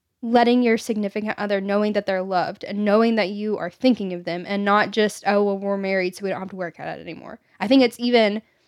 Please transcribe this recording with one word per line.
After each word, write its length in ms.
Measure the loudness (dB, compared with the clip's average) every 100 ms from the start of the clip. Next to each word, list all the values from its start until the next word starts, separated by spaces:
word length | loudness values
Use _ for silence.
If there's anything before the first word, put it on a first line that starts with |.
| _ _
letting 420 | 0 4 4 4
your 140 | 4 0
significant 640 | -2 -4 -4 -4 -6 -6
other, 240 | -4 -2
knowing 320 | 0 0 0
that 100 | 0
they're 180 | -2 -4
loved 420 | -2 -2 -2 -6
and 200 | -8 -2
knowing 300 | 2 4 4
that 160 | 2 0
you 260 | -2 -4 -4
are 140 | -6
thinking 420 | 0 2 2 0
of 120 | -6
them 200 | -6 -8 -4
and 200 | -2 2
not 240 | 2 2
just, 340 | 0 0 -2 0
"Oh, 180 | 0
well, 120 | 0 -2
we're 220 | -4 -4
married, 360 | -2 -2 -2
so 100 | -4
we 40 | -8
don't 120 | -6
have 100 | -8
to 60 | -10
work 220 | -10 -10
at 200 | -12 -12
it 20 |
anymore." 400 | -14 -16 -16 -20 _ -6
I 100 | 4
think 140 | 6
it's 160 | 6 2
even 440 | 2 4 4 2 -8 _